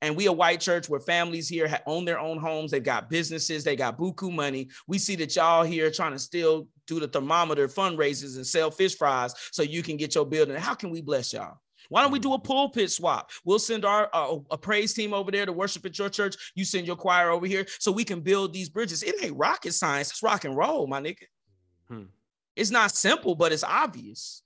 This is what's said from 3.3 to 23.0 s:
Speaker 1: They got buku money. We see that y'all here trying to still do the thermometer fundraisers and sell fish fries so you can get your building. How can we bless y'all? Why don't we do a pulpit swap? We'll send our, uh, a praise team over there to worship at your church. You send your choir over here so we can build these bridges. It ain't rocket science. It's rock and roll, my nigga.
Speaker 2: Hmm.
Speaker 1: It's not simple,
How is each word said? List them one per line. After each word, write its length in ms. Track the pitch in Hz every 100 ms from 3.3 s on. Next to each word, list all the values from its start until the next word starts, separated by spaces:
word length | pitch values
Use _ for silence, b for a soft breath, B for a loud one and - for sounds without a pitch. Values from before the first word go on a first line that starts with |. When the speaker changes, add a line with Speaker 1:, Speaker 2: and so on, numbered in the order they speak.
| 160 - 156
Speaker 1:
They 120 | 147 135
got 200 | 123 120
buku 340 | 180 - 190
money. 380 | 160 143 135 131 B -
We 120 | 190
see 180 | 202 175
that 180 | 151
y'all 280 | 175 165 165
here 260 | 165 160 156
trying 220 | 156 160
to 60 | 135
still 500 | - 175 160 160 - _ -
do 140 | 165
the 80 | 143
thermometer 580 | 143 139 170 165 143 135
fundraisers 680 | 196 190 160 147 131 139 131
and 100 | 127
sell 240 | 165 156
fish 240 | 156 190 -
fries 340 | 143 127 123 B B
so 100 | -
you 200 | 147 165
can 140 | 165 151
get 180 | 151
your 120 | 156 139
building. 280 | 156 139 139
How 180 | 214
can 160 | 240 180
we 100 | 165
bless 320 | 143 135 -
y'all? 240 | 110 85 - _ b b
Why 140 | 202
don't 100 | 277
we 60 | 277
do 160 | 269
a 40 | 262
pulpit 520 | - 269 277 240 185
swap? 400 | - 170 120 - B
We'll 160 | 175 214
send 280 | 226 220 202
our, 240 | 208 208
uh, 240 | 160 139 156 143
a 80 | 156
praise 340 | 196 208 214
team 220 | 226 208
over 160 | 202 190
there 160 | 196 196
to 60 |
worship 320 | 170 196 170 190
at 120 | 180
your 120 | 196
church. 260 | 208 202 - B
You 120 | 180 190
send 200 | 190 175
your 100 | 170
choir 340 | 190 180 170
over 160 | 170 190
here 180 | 190 190 B
so 100 | 214
we 140 | 202
can 160 | 214 175
build 320 | 165 196 190
these 160 | 185 156
bridges. 340 | 185 208 165
It 120 | 202 -
ain't 100 | 214 139
rocket 340 | 170 - 180
science. 380 | - 160 143 143
It's 120 | -
rock 220 | 220 196
and 100 | 143
roll, 320 | 135 240 311 139
my 140 | 139
nigga. 240 | 151 190 - _ _ _ _ _ -
Speaker 2:
Hmm. 140 | 113 98 _ _ _ _
Speaker 1:
It's 160 | - 208
not 200 | 240 208
simple, 440 | -